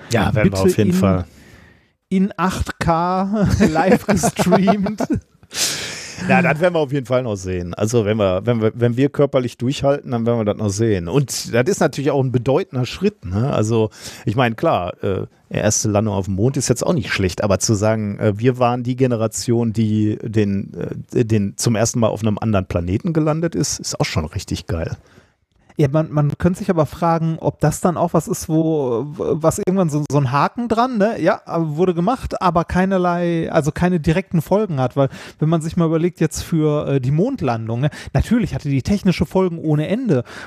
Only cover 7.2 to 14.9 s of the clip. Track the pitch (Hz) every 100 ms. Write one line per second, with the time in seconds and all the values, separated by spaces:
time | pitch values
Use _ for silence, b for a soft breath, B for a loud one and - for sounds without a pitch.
7.2 | 127 101 92 90 87 - 107 120 101 110
8.2 | 98 92 110 120 107 120 120 120 139 -
9.2 | 143 135 123 - 123 143 139 143 139 120
10.2 | 117 120 104 - 107 95 117 95 82 127
11.2 | 131 - - 117 135 202 165 - 139 143
12.2 | 131 120 117 147 196 127 123 - 202 202
13.2 | 92 101 135 - 107 117 110 B B B
14.2 | 117 107 120 113 165 110 90